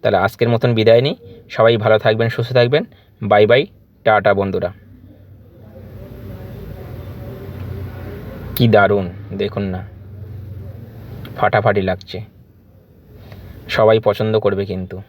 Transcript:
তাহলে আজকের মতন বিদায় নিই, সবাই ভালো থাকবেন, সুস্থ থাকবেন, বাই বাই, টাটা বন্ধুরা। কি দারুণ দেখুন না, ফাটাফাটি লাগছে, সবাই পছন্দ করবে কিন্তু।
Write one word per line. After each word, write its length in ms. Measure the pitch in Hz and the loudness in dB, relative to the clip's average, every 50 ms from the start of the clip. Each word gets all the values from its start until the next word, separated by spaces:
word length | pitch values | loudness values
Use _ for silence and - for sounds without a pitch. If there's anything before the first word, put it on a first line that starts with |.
তাহলে 180 | - 113 101 92 | 2 2 2 4
আজকের 300 | 92 101 - - 120 117 | 2 2 2 0 0 2
মতন 220 | 120 113 - 123 120 | 2 2 2 2 2
বিদায় 260 | 110 107 110 113 120 | 4 4 6 6 6
নিই, 160 | 123 147 - - - - - - - - | 6 2 -2 -4 -10 -20 -20 -20 -20 -12
সবাই 280 | - - 113 113 117 | 0 4 4 4 4
ভালো 220 | 113 107 117 110 107 | 4 4 4 2 4
থাকবেন, 300 | - 113 110 110 117 113 | 4 2 2 2 0 -2
সুস্থ 240 | - - 120 117 | 0 -2 -4 0
থাকবেন, 300 | 127 123 123 120 131 151 - - - _ _ _ _ _ | 4 4 4 4 4 0 -2 -2 -14 _ _ _ _ _
বাই 240 | - 101 107 104 107 | 0 4 6 6 8
বাই, 160 | 104 117 131 160 - _ _ _ _ _ _ _ | 8 6 4 4 0 _ _ _ _ _ _ _
টাটা 280 | 113 107 104 98 107 101 | 4 4 4 4 4 2
বন্ধুরা। 360 | 98 98 98 92 95 92 92 95 - - - - - - - - - - - - - - - - - - - - - - - - - - - - - - - - - - - - - - - - - - - - - - - - - - - - 127 131 - - - - - - - - - - - - - - - - - - - - - - | 2 2 0 -2 -2 -4 -4 -8 -10 -20 -20 -20 -20 -20 -20 -20 -20 -20 -20 -20 -20 -20 -20 -20 -20 -20 -20 -20 -20 -20 -18 -18 -18 -16 -16 -16 -16 -14 -14 -14 -14 -14 -14 -14 -12 -12 -12 -12 -14 -12 -14 -12 -12 -12 -14 -14 -14 -14 -14 -14 -12 -12 -12 -12 -10 -10 -10 -8 -8 -10 -10 -10 -12 -12 -12 -12 -12 -12 -12 -12 -12 -12 -6 0
কি 120 | - 123 117 | 2 2 4
দারুণ 380 | 110 107 101 98 101 101 92 87 - - - - | 6 6 6 6 2 0 -2 -4 -8 -12 -14 -12
দেখুন 300 | - 98 101 98 - 101 | -8 -6 -6 -6 -4 -4
না, 180 | 101 95 92 92 92 - - - - - - - - - - - - - - - - - - - - - - - - - - - - - - | -4 -4 -6 -8 -10 -12 -16 -20 -20 -18 -18 -18 -16 -16 -16 -16 -14 -14 -14 -14 -14 -16 -16 -16 -18 -18 -18 -18 -16 -16 -14 -14 -14 -14 -8
ফাটাফাটি 460 | - 107 104 - 107 104 117 101 104 | -4 -2 0 0 2 2 2 0 2
লাগছে, 360 | 92 92 92 95 - - - 95 110 - _ - - _ _ - _ - _ - _ _ - - - - - - - - - - - - - - - - | 0 -2 -4 -6 -8 -14 -12 -12 -12 -14 _ -20 -20 _ _ -20 _ -20 _ -20 _ _ -20 -20 -20 -20 -20 -20 -20 -20 -20 -20 -20 -20 -20 -18 -12 -4
সবাই 300 | - - 110 113 110 110 | 0 4 4 6 4 4
পছন্দ 380 | 107 107 101 - 110 110 110 110 | 2 0 0 0 -2 0 0 0
করবে 260 | 104 104 98 95 98 | 0 0 -2 -2 -4
কিন্তু। 320 | 98 95 95 92 90 95 92 98 | -6 -6 -8 -8 -10 -10 -14 -14